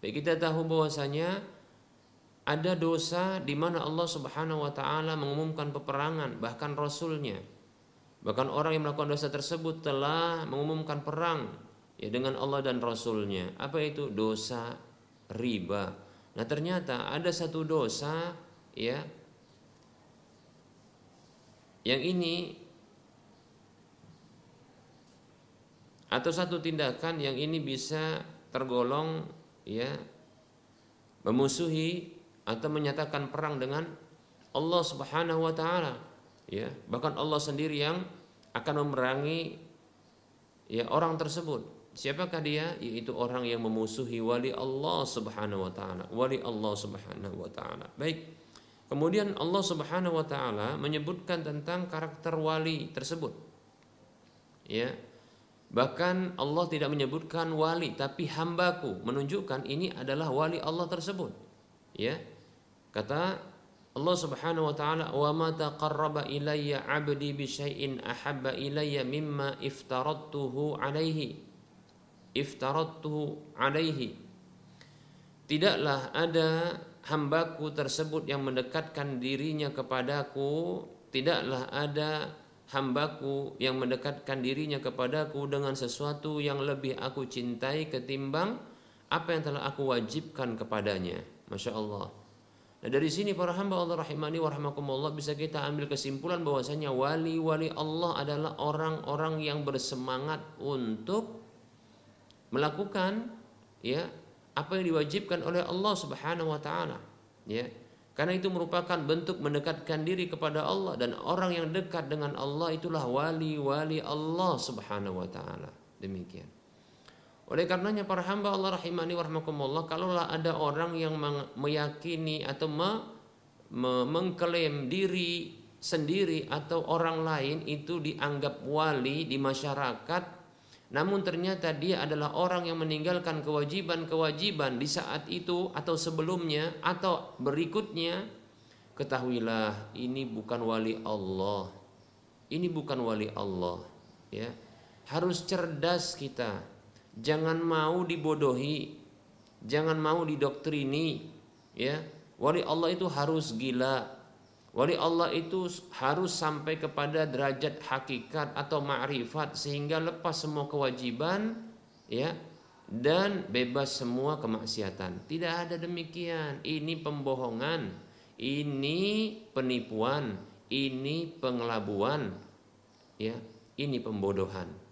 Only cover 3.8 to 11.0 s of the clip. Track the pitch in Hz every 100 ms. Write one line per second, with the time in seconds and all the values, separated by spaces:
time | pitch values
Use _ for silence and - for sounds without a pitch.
3.8 | 131 156 170 165 139 - 160 156 143 143
4.8 | 135 151 160 156 143 143 160 156 147 143
5.8 | 139 139 151 160 139 113 113 117 147 143
6.8 | 147 147 170 156 135 95 - - - -
7.8 | - - - - - 110 135 135 151 156
8.8 | 147 147 147 147 147 143 147 165 165 160
9.8 | 156 135 139 160 170 165 156 135 151 160
10.8 | 156 147